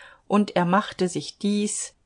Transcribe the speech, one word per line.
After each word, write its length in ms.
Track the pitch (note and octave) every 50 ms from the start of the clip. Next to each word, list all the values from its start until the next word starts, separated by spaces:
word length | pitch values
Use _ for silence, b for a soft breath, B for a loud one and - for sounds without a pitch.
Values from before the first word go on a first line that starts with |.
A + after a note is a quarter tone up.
| B B B B B -
und 280 | F#3+ G#3 G#3 - -
er 100 | F3+ F3+
machte 420 | F3 F3+ - - - - - F#3 F3+
sich 300 | - D3 C#3+ - - _
dies 560 | - G3+ G#3 G#3 G#3 G#3 - - - - _ _ _